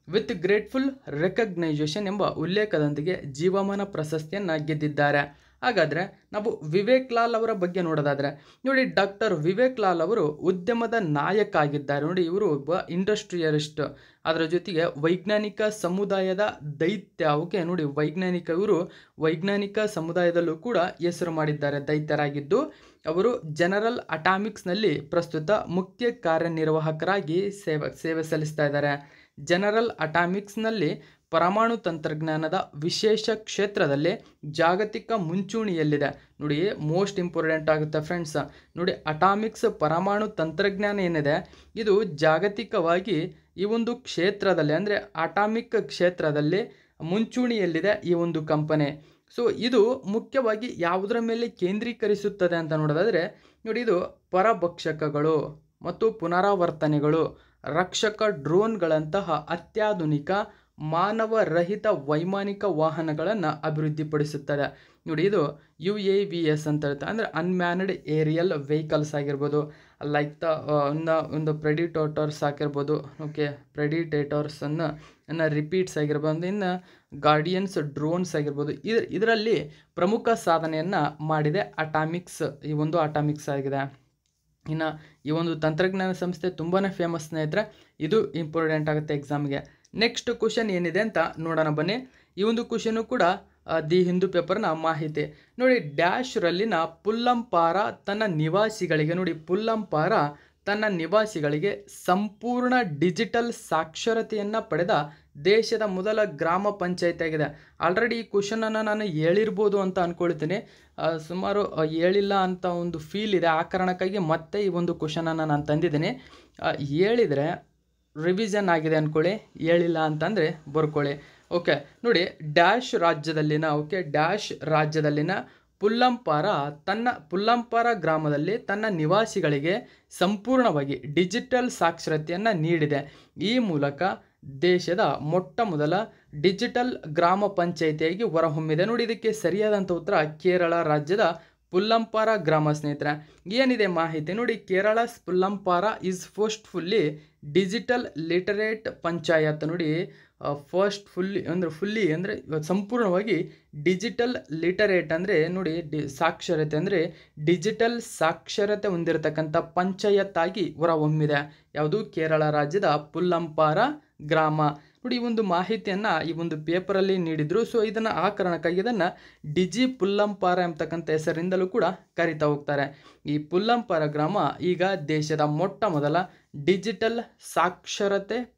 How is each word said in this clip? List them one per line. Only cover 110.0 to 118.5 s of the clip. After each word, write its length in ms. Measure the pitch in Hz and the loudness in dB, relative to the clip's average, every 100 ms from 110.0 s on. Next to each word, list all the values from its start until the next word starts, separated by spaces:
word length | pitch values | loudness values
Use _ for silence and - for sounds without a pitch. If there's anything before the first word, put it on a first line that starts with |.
| 175 175 175 156 156 202 - - - - | -2 0 -2 0 -2 -4 -6 -18 -20 -4
ಆ, 180 | 156 160 | -2 -2
ಸುಮಾರು, 580 | 156 180 196 202 196 | -4 -4 -2 0 0
ಆ, 80 | - | 0
ಹೇಳಿಲ್ಲ 520 | 160 160 175 196 202 | 0 2 2 4 2
ಅಂತ 300 | 196 185 185 | 2 2 0
ಒಂದು 340 | 180 175 175 165 | -2 -2 -4 -6
ಫೀಲ್ 360 | 156 196 214 | -6 -4 0
ಇದೆ, 120 | 185 165 | 2 2
ಆ 160 | 160 | 2
ಕಾರಣಕ್ಕಾಗಿ 560 | 170 190 185 180 190 202 | 0 0 0 0 -2 0
ಮತ್ತೆ 440 | 160 160 160 202 | 0 -2 -2 -2
ಈ 60 | 202 | 0
ಒಂದು 260 | 175 170 | 0 -2
ಕ್ವಶನನ್ನು 500 | 165 156 160 165 160 | -2 -4 -2 -2 -2
ನಾನು 180 | 156 147 | 0 0
ತಂದಿದ್ದೀನಿ. 460 | 147 151 175 147 180 254 - - - - | 0 0 2 2 0 -4 -12 -20 -20 -6
ಆ, 80 | - | -4
ಹೇಳಿದ್ರೆ 1080 | - 139 147 196 240 196 139 151 185 - _ _ _ _ 151 | -4 -2 2 2 4 2 2 0 -2 -10 _ _ _ _ -4
ರಿವಿಷನ್ 440 | 165 185 220 | 0 0 0